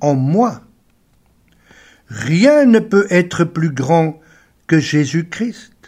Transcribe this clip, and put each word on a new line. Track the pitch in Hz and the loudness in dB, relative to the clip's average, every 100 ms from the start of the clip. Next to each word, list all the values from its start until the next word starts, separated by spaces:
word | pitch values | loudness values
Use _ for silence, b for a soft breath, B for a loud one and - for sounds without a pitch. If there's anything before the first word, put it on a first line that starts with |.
en | 147 | -2
moi. | 139 131 190 240 131 _ _ _ _ _ _ _ _ _ b b b b b b | 0 0 0 -2 -4 _ _ _ _ _ _ _ _ _ b b b b b b
Rien | 104 113 170 262 302 262 | -10 -4 2 4 4 4
ne | 226 | 2
peut | 220 202 202 | 2 0 2
être | 180 180 - | 0 0 -2
plus | 170 160 160 | -4 -2 -4
grand | 135 131 165 160 151 b b b b - | -4 0 0 0 -6 b b b b -2
que | 160 | 0
Jésus-Christ, | - 151 139 165 170 - 233 - - _ | 0 -2 -2 -4 -6 -8 -8 -8 -20 _